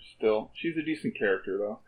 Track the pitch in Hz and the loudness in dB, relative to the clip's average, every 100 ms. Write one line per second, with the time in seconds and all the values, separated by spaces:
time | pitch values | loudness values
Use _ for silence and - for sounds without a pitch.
0 | - - 110 107 - - 165 160 151 151 | -16 0 2 2 0 -6 -4 -2 -2 -2
1 | 135 - 107 95 - 95 104 110 | -4 0 2 2 0 -2 -2 -6